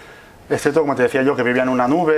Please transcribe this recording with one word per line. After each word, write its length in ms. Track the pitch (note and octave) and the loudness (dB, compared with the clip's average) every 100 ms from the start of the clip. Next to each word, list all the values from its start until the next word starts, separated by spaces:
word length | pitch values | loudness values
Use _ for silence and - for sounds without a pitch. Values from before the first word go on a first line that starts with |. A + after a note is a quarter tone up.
| - - - - - | -20 -20 -20 -16 -8
Es 100 | B2+ | -4
cierto, 220 | D3 D3+ | -2 0
como 120 | C#3+ | 0
te 100 | C3 | 0
decía 180 | A#2+ C3+ | 0 0
yo, 120 | C3 | 0
que 80 | B2 | 0
vivía 200 | A#2+ B2 | 0 0
en 80 | B2+ | 0
una 180 | B2+ B2 | 0 0
nube, 240 | D#3+ D#3+ | 0 2